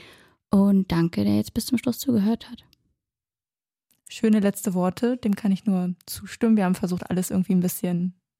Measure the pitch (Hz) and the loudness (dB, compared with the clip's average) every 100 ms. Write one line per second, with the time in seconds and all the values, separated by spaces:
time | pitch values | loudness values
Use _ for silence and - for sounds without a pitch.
0 | - - _ _ - 196 202 196 185 170 | -20 -20 _ _ 0 4 4 4 2 0
1 | 165 208 202 208 214 233 - 233 254 226 | 0 0 0 0 -2 -6 -4 -2 -2 -4
2 | 277 233 202 226 - 247 _ _ _ _ | 0 0 2 -2 -6 -20 _ _ _ _
3 | _ _ _ _ _ _ _ _ _ _ | _ _ _ _ _ _ _ _ _ _
4 | - - 220 214 202 - 208 180 180 - | -18 -2 2 4 2 0 -2 0 0 0
5 | 233 254 214 202 202 196 214 185 180 180 | -2 0 -2 0 0 0 0 0 -2 -6
6 | - - 196 - 226 220 180 185 180 180 | -10 -14 -12 -2 2 4 2 0 -2 -4
7 | - 180 185 196 180 180 180 - 180 175 | -4 -4 -2 -2 0 0 0 -2 -4 -2
8 | 180 - _ | -4 -6 _